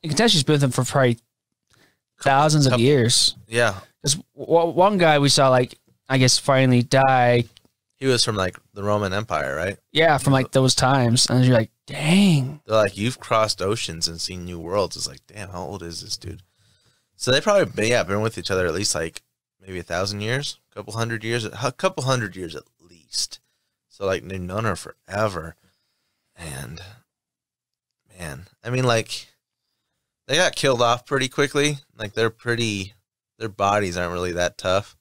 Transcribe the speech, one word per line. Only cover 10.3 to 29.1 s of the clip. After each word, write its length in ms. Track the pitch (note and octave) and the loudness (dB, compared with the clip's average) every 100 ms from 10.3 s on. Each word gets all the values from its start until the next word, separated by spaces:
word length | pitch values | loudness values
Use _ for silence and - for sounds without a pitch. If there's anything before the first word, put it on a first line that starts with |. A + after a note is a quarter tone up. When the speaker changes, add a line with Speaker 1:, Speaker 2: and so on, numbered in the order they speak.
Speaker 1:
like, 180 | C3+ C3 | 2 2
those 240 | C3+ C3 | 2 2
times, 520 | - B2+ C3+ A#2+ A#2+ - | 2 2 2 2 2 2
and 140 | B2+ | 2
you're 100 | B2+ B2 | 4 4
like, 140 | A2+ _ - | 0 _ -16
"Dang." 720 | C#3+ D3+ F#3 G3+ D#3 C3 D3+ - | -6 2 4 6 4 0 -8 -2
Speaker 2:
They're 100 | A2 | 2
like, 200 | G#2 G2+ | 2 0
"You've 240 | A2 B2 | -4 -4
crossed 420 | - A2+ A2 - | -2 0 0 -2
oceans 460 | F#2 A2+ - E2 E2 | -4 -4 -6 -6 -6
and 120 | E2+ | -6
seen 240 | - F#2 | -8 -8
new 140 | F2 F2 | -12 -10
worlds." 380 | E2 G2+ F2+ - | -4 -2 -2 -4
It's 100 | A#2+ | -10
like, 180 | - _ | -12 _
"Damn, 220 | G#2 G2+ | -18 -14
how 120 | F2+ | -12
old 220 | E2 F#2+ | -10 -10
is 180 | E2+ E2 | -12 -12
this 140 | - - | -10 -12
dude?" 260 | F#2+ F2 - _ _ _ _ _ _ | -10 -16 -18 _ _ _ _ _ _
So 160 | _ - | _ 0
they 100 | C3+ | 0
probably, 260 | A3 G3+ C3 | 2 2 2
been, 200 | - A2 | -2 0
yeah, 140 | A#2+ | 0
been 180 | F2 G2+ | 0 -2
with 140 | A2 - | -2 -4
each 120 | F2 | -4
other 160 | F#2+ F2+ | -2 0
at 80 | |
least, 220 | D#2+ G#2 - | -2 -2 -4
like, 260 | E2 - _ _ _ _ | -6 -10 _ _ _ _
maybe 180 | F#2+ F#2 | -14 -12
a 40 | |
thousand 360 | E2+ F2 G2 G#2 | -6 -4 -4 -6
years, 380 | G#2+ B2+ C#3+ - _ | -6 -6 -6 -12 _
a 40 | |
couple 180 | - G2+ | -18 -12
hundred 320 | G#2 A#2 A2+ | -6 -6 -6
years, 220 | A2 A#2+ A2 | -4 -4 -6
a 260 | - B2+ | -6 -8
couple 320 | - F#3+ F#3 | -4 -4 -4
hundred 320 | C3 B2+ G#2 F2+ | -2 -2 -4 -8
years 180 | F2 | -12
at 100 | D#2 _ _ | -12 _ _
least. 600 | E2 F2 _ - - - _ _ _ _ _ | _ _ _ -8 -8 -12 _ _ _ _ _
So, 160 | _ | _
like, 240 | G2 F#2 D2+ | -4 -4 -6
they've 100 | F#2+ | -10
known 260 | F2+ F#2+ | -8 -4
her 120 | A2+ E2+ | -4 -4
forever. 800 | - - _ G2 A2 F2 E2 - _ _ _ _ _ _ _ _ | -8 -20 _ -4 -2 -4 -12 -18 _ _ _ _ _ _ _ _
And, 460 | E2+ C2+ C2 E2 F#2 G#2+ _ _ _ _ _ _ _ _ _ _ _ F#2 | -16 -14 -14 -16 -20 -20 _ _ _ _ _ _ _ _ _ _ _ -16
man, 280 | E2+ C2+ F#2 _ | -14 -14 -18 _
I 60 | A2+ | -8
mean, 160 | B2+ | -2
like, 440 | B2+ A2+ - | 2 0 -2